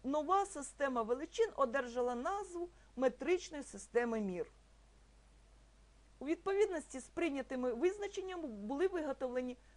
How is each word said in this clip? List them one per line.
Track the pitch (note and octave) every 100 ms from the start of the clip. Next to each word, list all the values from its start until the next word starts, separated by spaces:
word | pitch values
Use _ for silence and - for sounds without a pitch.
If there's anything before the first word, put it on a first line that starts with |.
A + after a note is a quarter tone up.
нова | B3+ D4+ D4+ G4 G4
система | - - - C#4 B3
величин | A3 B3+ D#4+ - A4+ -
одержала | C4+ C4+ B3 A#3+ B3 A#3+
назву | D4 G4+ F#4+ F4 F4 - - -
метричної | B3+ B3+ C#4+ F#4 - D4
системи | - G3+ - A#3+ A#3+ A3+
мір. | G3+ F3+ D3+ - - - - - - - - - - - - - - - - -
У | C4+
відповідності | F4 F#4+ G4 G#4 E4+ - C4
з | -
прийнятими | - E4+ C#4 B3+ B3+ B3+
визначеннями | A#3 F4 G#4 G4+ G4+ F#4 F4+ D#4
були | G#3 G#3 C#4 F#4
виготовлені | F#4 D4+ C4 B3+ B3 B3+ B3 -